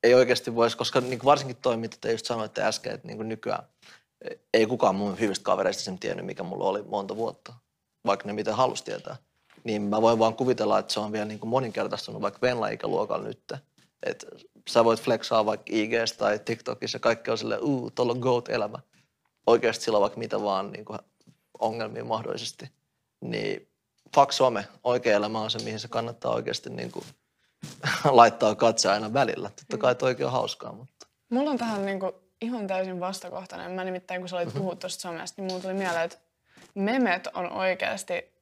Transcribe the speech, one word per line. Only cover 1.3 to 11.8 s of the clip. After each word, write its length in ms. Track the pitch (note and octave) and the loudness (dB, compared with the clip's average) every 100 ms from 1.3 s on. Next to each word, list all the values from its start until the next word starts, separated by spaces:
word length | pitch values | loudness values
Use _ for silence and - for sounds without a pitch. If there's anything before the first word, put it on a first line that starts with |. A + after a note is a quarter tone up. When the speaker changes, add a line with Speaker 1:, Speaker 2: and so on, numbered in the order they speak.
| C#3+ C3+ A#2+ | 4 2 -4
Speaker 1:
toi, 200 | C3 A2+ | -2 -2
mitä 200 | A2+ - | -4 -8
te 120 | A2+ | -4
just 140 | A2+ - | -4 -2
sanoitte 360 | A#2 A2 - | -4 -4 -2
äsken, 300 | G#2 A2 - | -2 -2 -6
että 120 | G#2+ - | -10 -10
niinku 160 | A2 | -10
nykyään, 400 | A2 A2+ A2+ G#2 - _ - - _ _ - | -8 -6 -4 -6 -8 _ -20 -20 _ _ -14
eh, 80 | - _ | -14 _
ei 120 | A2 A2 | 4 4
kukaan 280 | A#2 G#2 | 4 4
mun 260 | F#2+ G2+ F#2 | 4 -2 0
hyvistä 220 | A2 F#2 | -2 -2
kavereista 400 | - F#2+ F#2+ F#2+ | 0 2 2 0
sen 160 | - F#2 | -8 -6
tiennyt, 280 | G2+ F2+ F2+ | -6 -6 -8
mikä 160 | F#2 | -8
mulla 220 | F2+ F#2+ | -8 -4
oli 180 | F#2+ G2+ | -2 -2
monta 340 | G2+ G#2 G2 G#2 | -4 -6 -4 -4
vuotta, 360 | A2+ - - A#2+ _ _ _ _ - | -6 -6 -20 -20 _ _ _ _ -2
vaikka 200 | G2 G2+ | -2 -2
ne 60 | |
mitä 220 | G#2 G#2 G#2+ | -4 -2 2
halusi 280 | B2+ A2 | 2 0
tietää. 320 | - G#2+ - - _ _ _ - | -8 -10 -10 -14 _ _ _ -12
Niin 180 | A2+ G#2+ | -4 -2
mä 200 | G2+ G#2+ | 0 4
voin 160 | A2+ A#2 | 6 6
vaan 160 | A2+ A2+ | 4 4
kuvitella, 420 | B2+ B2 G#2 G2+ | 0 2 4 2
että 140 | G2+ | 0
se 80 | - | -4
on 120 | G#2 | -4
vielä 120 | G#2+ | -4
niinku 220 | G#2+ G#2+ A2+ | -6 -6 -2
moninkertaistunut 760 | B2 B2+ - | 0 0 -4